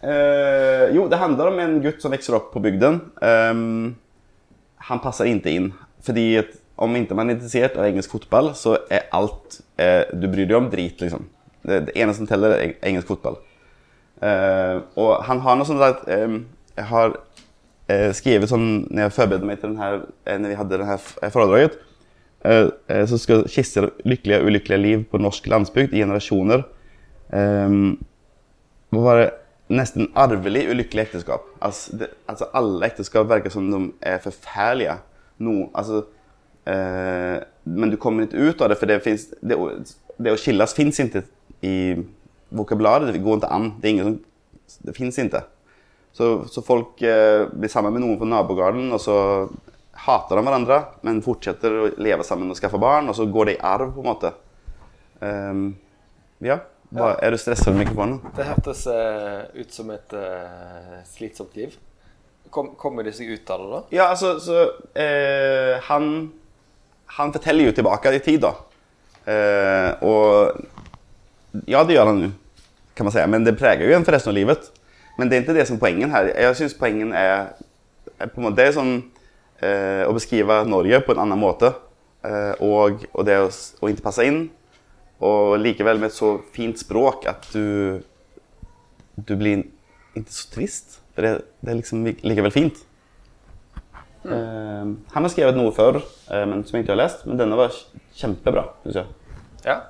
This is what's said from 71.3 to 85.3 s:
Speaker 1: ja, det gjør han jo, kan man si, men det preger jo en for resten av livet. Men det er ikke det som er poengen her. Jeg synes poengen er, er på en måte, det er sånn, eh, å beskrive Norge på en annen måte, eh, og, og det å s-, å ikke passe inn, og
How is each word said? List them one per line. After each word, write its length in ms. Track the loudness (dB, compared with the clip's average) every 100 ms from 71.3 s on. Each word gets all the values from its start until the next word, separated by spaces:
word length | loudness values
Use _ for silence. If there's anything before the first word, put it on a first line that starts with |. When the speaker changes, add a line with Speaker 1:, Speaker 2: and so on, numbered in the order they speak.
| _ _ -12 0
Speaker 1:
ja, 160 | 4
det 100 | 6
gjør 120 | 6 6
han 160 | 4
jo, 100 | 0 -6 _ _ _ _ _ -6
kan 100 | -2
man 60 |
si, 100 | 0 2
men 180 | 2
det 120 | 2 4
preger 300 | 4 4 4
jo 80 |
en 100 | 4
for 80 | 4
resten 180 | 2 2
av 40 |
livet. 360 | 0 2 0 -2 _ _ _ _ -4
Men 120 | 0
det 80 | 0
er 40 |
ikke 100 | 2 0
det 80 | 0
som 80 | 2
er 80 | 0
poengen 240 | 0 0
her. 220 | 0 0
Jeg 220 | 2 2 2
synes 180 | -4
poengen 380 | -2 -2 -2 -4
er, 380 | 0 2 0 -2 -12 -20 _ _ _ -20 _
er 80 | -12
på 140 | -6
en 80 | -4
måte, 60 | 4
det 100 | 4
er 80 | 4
sånn, 160 | -2 -4 -8 _ _ _ _ _
eh, 400 | -4 -2 -2 -2 0
å 40 |
beskrive 520 | -2 -2 0 2 2 2
Norge 380 | 0 4 2 4
på 80 |
en 80 | 0
annen 160 | 0 0
måte, 320 | 0 2 2 2 -16 _ _ _
eh, 300 | -8 -6 -4 -2
og, 480 | 0 4 2 2 -8
og 100 | -4 2
det 120 | 2
å 80 | 2
s-, 300 | -2 -18 _
å 60 | -4
ikke 140 | -4
passe 240 | -4 0 0
inn, 220 | 0 -4 _ _ _ _ _ _ _
og 380 | 0